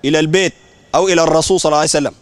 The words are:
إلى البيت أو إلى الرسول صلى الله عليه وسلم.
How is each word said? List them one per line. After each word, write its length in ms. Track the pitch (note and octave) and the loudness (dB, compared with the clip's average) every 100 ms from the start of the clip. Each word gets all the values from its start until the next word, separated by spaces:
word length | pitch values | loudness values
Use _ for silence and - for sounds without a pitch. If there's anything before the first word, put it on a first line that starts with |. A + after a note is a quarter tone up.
| C3+ | 0
إلى 140 | D#3 | 0
البيت 340 | D#3 F3+ F3+ - _ _ _ D3 | 0 0 -2 -6 _ _ _ -2
أو 120 | F#3+ | 0
إلى 160 | F3 | 2
الرسول 360 | D#3+ D#3+ D#3 F#3 | 2 0 0 0
صلى 100 | D#3+ | 0
الله 100 | D3+ | 0
عليه 100 | D#3 | 0
وسلم. 260 | D3+ C#3 - | -2 -4 -8